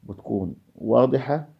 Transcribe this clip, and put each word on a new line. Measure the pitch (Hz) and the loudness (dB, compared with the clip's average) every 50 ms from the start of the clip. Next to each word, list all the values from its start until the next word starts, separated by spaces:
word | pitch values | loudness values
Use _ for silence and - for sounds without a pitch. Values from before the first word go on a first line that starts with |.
| _ | _
بتكون | - 101 - - - 113 101 95 87 - - _ _ _ | -16 -16 -16 -8 -6 -4 -4 -4 -6 -10 -14 _ _ _
واضحة | - - 110 113 120 123 131 127 135 135 135 143 156 151 - - | -12 -4 2 4 4 4 4 2 -2 -2 -2 -4 -4 -4 -10 -18